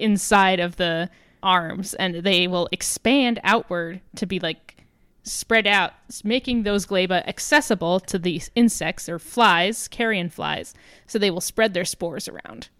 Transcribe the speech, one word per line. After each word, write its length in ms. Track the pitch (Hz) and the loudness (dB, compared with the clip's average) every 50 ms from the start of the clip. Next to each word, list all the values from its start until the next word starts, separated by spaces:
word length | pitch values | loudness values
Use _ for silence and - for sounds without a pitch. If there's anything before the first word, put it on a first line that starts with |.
inside 580 | - 214 202 185 - - 214 202 190 190 185 175 | 0 2 2 2 2 4 6 6 6 6 4 2
of 160 | 175 175 170 | 0 -4 -2
the 340 | - 180 170 165 165 175 185 - _ _ _ _ _ | -2 -2 -2 0 -2 -4 -6 -8 _ _ _ _ _
arms, 520 | - 190 185 180 170 160 - - 190 - - | 0 2 2 2 2 -2 -6 -8 -8 -8 -6
and 220 | - 190 185 170 | -4 -4 -4 -4
they 320 | 170 170 196 190 175 180 180 | -2 0 2 2 4 2 2
will 200 | 180 175 175 - | 0 -2 -2 -2
expand 680 | - - - - - - - 226 269 285 262 240 233 - - | -4 -6 -4 -6 -6 -2 2 2 4 4 4 2 0 0 2
outward 580 | 190 214 233 - - 180 175 170 165 175 185 - _ - | 2 2 2 2 -2 -4 -4 -4 -6 -8 -12 -16 _ -8
to 100 | - 214 | -8 -6
be, 140 | 180 196 175 | -4 -4 -4
like, 440 | 175 160 160 - _ - - _ - _ _ _ _ _ _ _ - | -4 -4 -6 -6 _ -20 -20 _ -20 _ _ _ _ _ _ _ -14
spread 440 | - - - - - 226 226 202 202 | -10 -10 -8 -2 2 2 2 4 4
out, 260 | 202 196 175 - - _ _ - | 4 4 2 0 -4 _ _ -18
s-, 140 | - - - | -16 -8 -4
making 380 | 208 233 254 - 262 240 233 208 | -2 -2 0 0 0 -2 0 0
those 220 | 208 202 202 180 | 0 0 0 -2
gleba 400 | - 202 185 185 185 185 175 - - | 0 0 0 2 2 2 0 0 -2
accessible 720 | - - - - 302 294 285 - 226 180 170 165 180 190 | -8 -8 -2 2 2 2 4 4 0 0 2 0 0 0
to 180 | - - - 185 | -2 -2 -6 -2
these 300 | 165 180 160 170 - - - | -2 -2 -4 -4 -6 -4 2
insects 520 | 233 240 226 - - 160 160 - - - - | 4 4 4 4 0 -4 -6 -6 -6 -8 -10
or 120 | 170 165 | -10 -10
flies, 680 | - - - 240 233 208 175 170 175 202 226 - - - | -10 -8 0 4 4 6 6 4 2 0 -2 -4 -8 -12
carrion 420 | - - 240 226 214 185 175 170 | -6 -4 -2 -2 0 -2 -2 -4
flies, 440 | - - 160 151 151 - - - - - - - - - _ | -6 -6 -6 -6 -6 -6 -8 -12 -16 -20 -20 -20 -20 -20 _
so 120 | - - 220 | -6 -2 0
they 140 | 202 196 | 0 0
will 80 | 165 180 | 0 -2
spread 320 | - - - - 220 220 185 | -6 -6 -2 0 0 0 0
their 120 | 175 185 | -2 -4
spores 420 | - - - 180 170 151 - - - | -4 -6 -6 -8 -8 -6 -8 -12 -12
around. 400 | - - - - - - - - _ _ | -14 -14 -16 -18 -16 -18 -18 -20 _ _